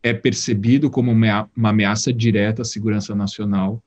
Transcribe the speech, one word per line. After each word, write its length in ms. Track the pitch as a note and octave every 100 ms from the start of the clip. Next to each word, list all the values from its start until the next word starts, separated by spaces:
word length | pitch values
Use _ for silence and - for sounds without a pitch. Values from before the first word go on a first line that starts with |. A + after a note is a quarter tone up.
é 100 | A#2+
percebido 760 | A#2 C3 A2+ - G#2+ G#2+ C3+ D3
como 220 | C3 B2
uma, 380 | A2+ A2+ G#2 G#2+ -
uma 140 | A2
ameaça 440 | G#2+ G2+ A2 -
direta 480 | A#2 A2+ G#2 G#2 A2
à 40 | A2+
segurança 500 | G#2 A2 G#2+ G2+ G2+
nacional 680 | G2+ - G#2+ G2 F#2+ A2+